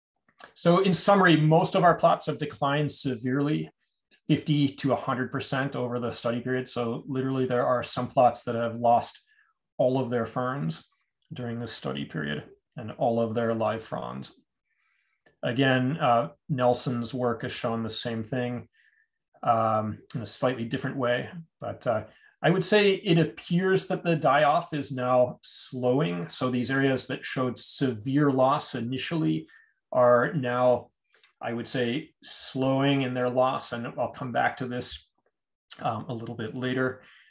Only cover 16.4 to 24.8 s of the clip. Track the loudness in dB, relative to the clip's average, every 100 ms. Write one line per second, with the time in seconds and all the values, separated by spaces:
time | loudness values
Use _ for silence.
16.4 | -6 0 2 2 0 -4 -4 -2 -2 -2
17.4 | -6 -6 -4 -2 -4 -6 -6 -6 -4 -4
18.4 | -4 -6 -10 _ _ _ _ _ _ _
19.4 | 0 2 2 0 -2 -6 -10 -8 -8 -2
20.4 | -2 -2 -4 -4 -4 -2 0 0 -2 -12
21.4 | -18 _ -10 -6 -2 -2 -4 _ _ _
22.4 | 2 2 4 4 4 2 2 4 4 -2
23.4 | -2 0 2 2 0 -4 0 2 4 4
24.4 | 4 2 0 -6